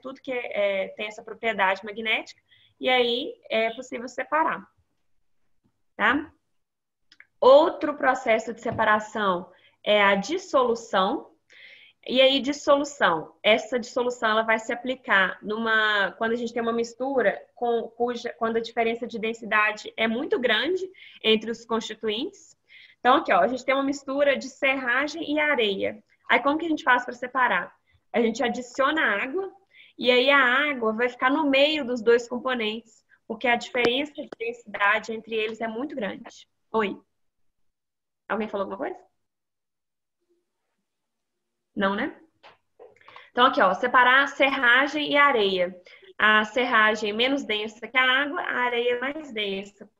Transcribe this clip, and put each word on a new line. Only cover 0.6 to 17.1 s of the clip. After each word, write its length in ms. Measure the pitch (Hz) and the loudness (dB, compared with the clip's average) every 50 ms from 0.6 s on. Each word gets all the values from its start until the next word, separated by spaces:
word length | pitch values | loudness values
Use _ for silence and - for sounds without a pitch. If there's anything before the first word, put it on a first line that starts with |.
| 202 202 196 196 190 | -2 -2 -2 -2 -4
é, 20 | 190 | -6
tem 180 | - - 214 214 | -8 -10 -10 -10
essa 160 | 208 233 233 | -12 -14 -16
propriedade 600 | - 208 - 233 226 220 196 196 190 190 190 - | -16 -12 -8 -6 -4 -2 0 0 0 0 -2 -6
magnética, 560 | 214 202 226 226 220 226 277 330 - - _ _ _ _ _ _ _ _ - | -10 -10 -8 -4 -2 -2 -2 -4 -8 -16 _ _ _ _ _ _ _ _ -6
e 80 | 262 254 | 0 2
aí 460 | 254 247 240 240 233 247 302 466 - - - - | 2 4 4 2 0 -2 -4 -6 -10 -14 -10 -6
é 220 | 220 220 226 226 226 | -2 -2 -2 -2 -4
possível 340 | 262 254 - 269 240 233 254 | -8 -12 -12 -12 -12 -12 -10
separar, 580 | - - 254 - 294 311 320 247 226 196 190 - _ _ _ _ _ _ _ _ _ _ _ _ _ _ _ _ _ _ _ _ _ _ _ _ _ - | -10 -10 -6 -2 -2 0 0 0 -2 -6 -10 -14 _ _ _ _ _ _ _ _ _ _ _ _ _ _ _ _ _ _ _ _ _ _ _ _ _ -2
tá? 340 | 202 220 254 294 311 - - _ _ _ _ _ _ _ _ _ _ _ _ _ _ _ _ _ _ _ _ _ | 0 2 2 0 -2 -8 -14 _ _ _ _ _ _ _ _ _ _ _ _ _ _ _ _ _ _ _ _ _
Outro 540 | - 247 269 294 330 359 - - 320 302 285 | 6 8 10 10 8 6 2 -2 -4 -6 -4
processo 580 | - - 262 254 - - 247 220 233 226 240 226 | -2 0 0 0 0 2 0 0 0 0 -4 -10
de 80 | - | -8
separação 880 | - 240 220 226 220 214 214 214 214 - - 220 208 196 180 175 185 - - _ _ _ _ _ - | -6 -6 -2 0 2 2 2 2 0 -4 -6 -2 0 0 0 -2 -4 -10 -18 _ _ _ _ _ 0
é 180 | - 208 208 | 2 4 4
a 140 | 202 196 202 | 6 4 4
dissolução. 1120 | 190 196 - 330 381 - - - 269 247 233 226 233 - - - 196 190 202 269 427 - - _ _ _ _ _ - - - - - - - _ _ - - | 2 0 -2 -4 -6 -4 0 2 2 2 2 0 -2 -4 -2 0 0 0 0 -2 -4 -8 -12 _ _ _ _ _ -20 -20 -20 -20 -20 -20 -20 _ _ -10 -2
E 140 | 247 262 | 2 4
aí, 180 | 262 262 269 269 | 4 4 4 2
dissolução. 960 | 226 277 294 - - 311 285 285 294 285 - - 226 185 170 156 151 - - _ - | 0 -2 -4 -2 0 2 2 2 2 -2 -4 0 0 0 2 0 -4 -8 -12 _ 2
Essa 340 | 202 220 262 - - 254 247 | 2 2 2 2 -2 -4 -6
dissolução, 520 | 220 - - 262 240 247 247 - 233 220 | -6 -4 -4 -4 -4 -4 -4 -4 -2 0
ela 120 | 214 220 226 | 0 0 0
vai 160 | 220 220 226 | 0 0 -2
se 120 | 226 - | -2 -4
aplicar 640 | 240 240 - 254 262 254 - - 214 196 190 180 - - | -8 -8 -6 -8 -8 -8 -2 2 2 4 4 2 0 -6
numa, 720 | 180 190 214 226 226 226 220 220 214 214 208 202 196 175 - - | -8 -8 -6 -4 -2 0 2 2 2 2 2 2 0 -2 -2 -4
quando 140 | 226 226 | -4 -2
a 40 | 226 240 | -2 -2
gente 160 | 240 226 - | -4 -6 -4
tem 80 | 247 | -4
uma 100 | 233 233 | -4 -2
mistura, 680 | 233 233 233 233 - - 254 277 | -2 -2 -4 -4 -6 -8 -6 -2